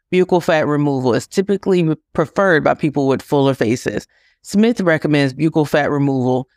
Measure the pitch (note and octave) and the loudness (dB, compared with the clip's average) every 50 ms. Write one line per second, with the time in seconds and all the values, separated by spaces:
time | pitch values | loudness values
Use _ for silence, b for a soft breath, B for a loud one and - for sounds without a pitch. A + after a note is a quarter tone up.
0 | _ - - F3+ F3+ F3+ F3+ F3 - - E3+ D#3 C#3+ C#3+ D3 D3 D3 D3 C#3 C3 | _ -2 0 0 2 2 0 0 2 2 2 2 2 0 0 0 0 0 0 0
1 | B2+ B2+ A2 C3 - - - - F#3+ G3 G3+ F#3+ - G3 F#3+ F3+ E3+ D#3 D3+ - | 0 0 0 0 -2 -4 -4 -4 -2 -2 -2 -4 0 0 0 2 2 0 -2 -4
2 | _ _ - - D#3+ - - - G3 F#3+ E3+ D3 C#3 D3 C#3 - - D3+ B2 C#3+ | _ _ -4 -4 -4 -2 -2 0 2 2 2 2 2 0 -2 0 -2 -4 -2 0
3 | C#3 C3+ C3 - - - D3 C#3+ C3+ C3+ C3 - C3+ G#2+ A#2+ B2 - C3 - - | 0 0 0 -2 -2 -2 0 2 2 2 0 0 0 -2 -2 -2 -4 -6 -6 -8
4 | - _ _ _ _ _ _ _ - - - G3+ A3 A#3 A#3+ - F#3+ E3+ D#3+ D3 | -10 _ _ _ _ _ _ _ -12 -4 0 2 2 2 2 0 0 0 0 0
5 | - D#3 D3 D3 C#3 C3+ B2+ C#3+ D3+ D#3+ D3+ E3 D3+ C#3 - D3+ C#3+ - D3 C#3+ | 0 0 2 2 2 0 -2 -2 -2 -2 0 0 -2 0 0 -2 0 0 -2 0
6 | C#3+ C#3 C3+ C3 B2 B2+ B2+ B2+ B2+ _ _ | 0 0 0 0 0 0 -2 -2 -4 _ _